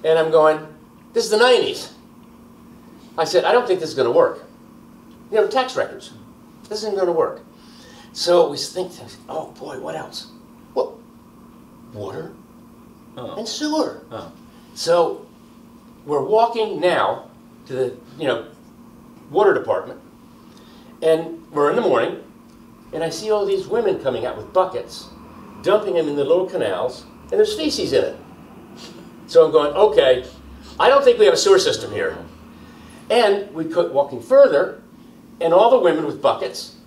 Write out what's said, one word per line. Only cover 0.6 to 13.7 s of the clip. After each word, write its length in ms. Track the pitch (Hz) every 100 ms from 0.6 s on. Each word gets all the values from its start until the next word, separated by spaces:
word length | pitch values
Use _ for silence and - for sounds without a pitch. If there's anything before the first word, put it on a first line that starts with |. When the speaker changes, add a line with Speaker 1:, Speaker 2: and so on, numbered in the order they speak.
| - - - - -
Speaker 1:
"This 120 | 226 -
is 40 |
the 60 | 214
nineties." 560 | 247 233 - - - - - - - - - - - - - - - -
I 60 | 156
said, 180 | 175 165
"I 60 |
don't 160 | 233 233
think 120 | 180
this 100 | 156
is 60 | 131
gonna 160 | 120
work." 320 | 143 - - - - - - - - - - -
You 60 | 214
know, 100 | -
tax 280 | 262 254 -
records. 360 | - - - - - - - - -
This 120 | 214
isn't 160 | 220 196
gonna 140 | 180
work. 300 | 165 135 - - - - - - - -
So 360 | - - 175 156
we 80 | 143
think, 340 | - 180 180 - 107 - -
"Oh 200 | 151 - -
boy, 200 | - -
what 160 | - -
else?" 320 | - - - - - - -
Well, 240 | - - - - - - - - - - - -
water 380 | 107 98 82 80 - - - - - - - - -
Speaker 2:
Oh. 180 | 120 -
Speaker 1:
and 120 | 247
sewer. 540 | - 302